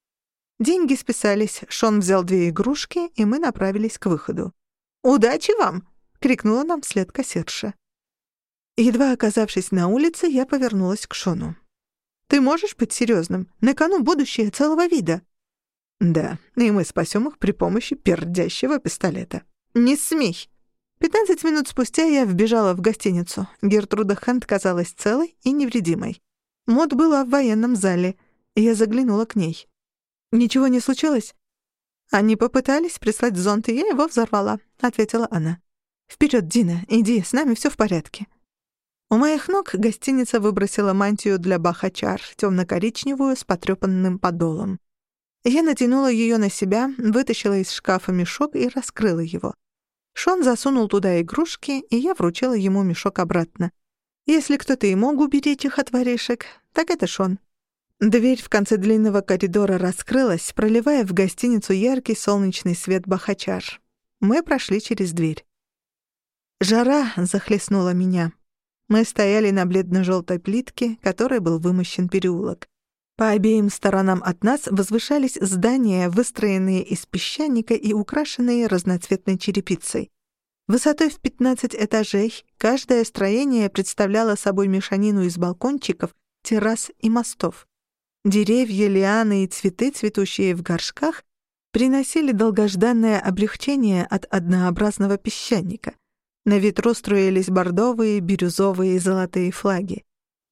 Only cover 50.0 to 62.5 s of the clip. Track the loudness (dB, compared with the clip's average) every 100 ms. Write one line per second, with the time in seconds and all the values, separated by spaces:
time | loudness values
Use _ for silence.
50 | _ -4 0 2 2 0 0 0 2 0
51 | 2 0 -2 -2 -4 -4 -6 -8 -2 -2
52 | -2 -2 -2 -2 -2 0 0 0 0 -2
53 | -4 -2 -2 -2 -2 -4 -6 _ _ _
54 | _ _ 0 0 2 -2 0 0 2 2
55 | 2 2 2 2 0 -2 -2 -4 -2 0
56 | 0 -2 -2 -6 -6 -20 _ -4 -2 -2
57 | -2 -2 -2 -2 _ _ _ _ _ 0
58 | 2 4 4 0 0 0 2 2 2 2
59 | 4 0 0 0 0 0 2 0 -2 -4
60 | -2 0 2 0 -4 -2 2 2 2 0
61 | 0 0 0 0 0 0 0 0 2 0
62 | -2 -4 0 0 0